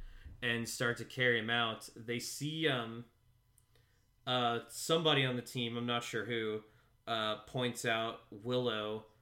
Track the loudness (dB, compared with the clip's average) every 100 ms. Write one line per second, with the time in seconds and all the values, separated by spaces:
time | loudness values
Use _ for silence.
0 | -10 -14 -16 -6 -2 0 -2 0 0 0
1 | -4 2 4 4 4 2 2 -2 -10 -12
2 | -4 -4 -4 -4 -4 0 2 2 -2 -8
3 | -12 _ _ _ _ _ _ _ _ _
4 | _ _ -2 2 2 0 -4 -8 2 4
5 | 6 6 4 0 -4 -4 -2 -2 0 0
6 | 0 -4 0 0 0 -2 -6 -20 _ _
7 | -4 -2 0 -2 -4 0 0 0 0 2
8 | 0 -4 -12 -10 0 2 2 0 0 -4
9 | -8 _